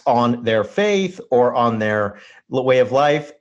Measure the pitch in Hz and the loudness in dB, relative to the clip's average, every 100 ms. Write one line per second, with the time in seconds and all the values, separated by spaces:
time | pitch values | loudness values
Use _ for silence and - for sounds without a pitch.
0 | 131 120 120 120 113 110 104 - 208 196 | 0 0 0 -2 -2 -2 -2 -2 0 0
1 | 185 185 - 123 123 127 120 113 107 107 | -2 -8 -2 2 2 2 0 0 -2 -2
2 | 104 104 - - - 127 131 127 117 131 | -4 -8 -20 -20 -8 -4 2 2 2 2
3 | 147 151 151 - | 2 0 -4 -8